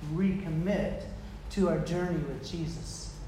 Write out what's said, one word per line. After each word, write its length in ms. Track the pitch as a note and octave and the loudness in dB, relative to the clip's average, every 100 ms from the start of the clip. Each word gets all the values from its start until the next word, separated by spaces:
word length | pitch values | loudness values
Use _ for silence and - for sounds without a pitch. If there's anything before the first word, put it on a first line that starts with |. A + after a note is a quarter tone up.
| D3+ | -2
recommit 880 | D#3+ G3 F#3 E3 D#3 F3+ G#3 - - - - - - - | 2 4 2 0 0 2 2 2 -2 -6 -8 -8 -10 -6
to 180 | - F#3 | 4 4
our 100 | D#3 | 6
journey 380 | D#3 F3 F3+ E3 | 2 2 2 2
with 260 | - - - | 0 -4 -6
Jesus. 640 | E3+ D#3+ - - - - - | -4 -2 -4 -8 -8 -8 -8